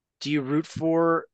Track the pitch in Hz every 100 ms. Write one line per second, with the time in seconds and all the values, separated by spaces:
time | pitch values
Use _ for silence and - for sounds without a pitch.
0 | _ - 143 147 131 147 165 - 160 165
1 | 165 165 -